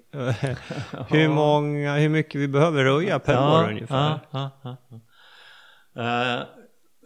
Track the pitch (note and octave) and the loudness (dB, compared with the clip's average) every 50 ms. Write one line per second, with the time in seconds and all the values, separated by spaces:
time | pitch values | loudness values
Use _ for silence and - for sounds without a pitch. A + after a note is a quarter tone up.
0 | _ _ - C#3+ B2 C3 A#2+ - - C3+ B2+ - - - - - A#2 - - - | _ _ -12 -6 -4 -4 -2 -2 -2 -6 -6 -6 -10 -12 -12 -12 -10 -12 -12 -12
1 | B2+ - - D3+ D#3 D#3 D3+ D3+ D3+ D3+ D3+ D3 D3 D3 D3 D3 D3 C#3+ C#3+ D3 | -6 0 2 2 4 4 2 2 2 4 4 2 2 0 -4 -4 -2 -2 0 2
2 | D3+ D3+ D#3 D#3 D3+ - - C#3+ C#3+ C#3 C3+ C#3 D#3 E3+ D#3 C#3 C3 C3+ C3+ D3+ | 2 2 2 0 -2 -2 -4 -4 -4 0 2 2 2 4 4 2 2 4 2 2
3 | F3+ G#3 E3 C3 - - C3 B2 C#3 D3 D#3 D#3+ E3 - A2 G#2+ A2+ - C#3 C3+ | 0 0 -2 -2 0 0 2 2 4 4 4 4 4 2 -2 -6 -8 -4 -2 0
4 | D3 D3+ D#3 D3+ - _ - C3 C#3 C3+ - _ - B2 B2+ - _ _ A#2 A2+ | 0 0 -2 -4 -8 _ -10 -8 -8 -8 -12 _ -14 -14 -14 -14 _ _ -20 -20
5 | _ _ _ _ _ - - - - - - - - - - _ _ _ - B2 | _ _ _ _ _ -20 -20 -20 -20 -20 -20 -20 -20 -20 -20 _ _ _ -10 -6
6 | A#2 A#2+ A#2+ A#2+ B2 B2 B2 C3 C#3+ - - - - _ _ _ _ _ _ _ | -4 -2 -2 0 0 -2 -2 -4 -6 -10 -14 -20 -20 _ _ _ _ _ _ _
7 | _ | _